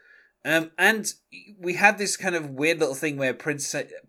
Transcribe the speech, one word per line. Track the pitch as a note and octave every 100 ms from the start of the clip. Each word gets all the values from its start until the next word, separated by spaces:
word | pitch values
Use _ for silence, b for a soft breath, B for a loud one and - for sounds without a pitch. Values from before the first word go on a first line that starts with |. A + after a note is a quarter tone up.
| b b b b
Um, | C3+ D#3+ D#3+ -
and | F#3+ A3 - - _ C3+ - G#3
we | F3+ F3
have | G3+ G3+
this | G3+ -
kind | F#3+ F3
of | D3
weird | C3 D3+ E3
little | D3 C3+
thing | D#3 C#3
where | C3+ A#2+
Prince | D#3 C#3+ C#3
sa-, | D3 - -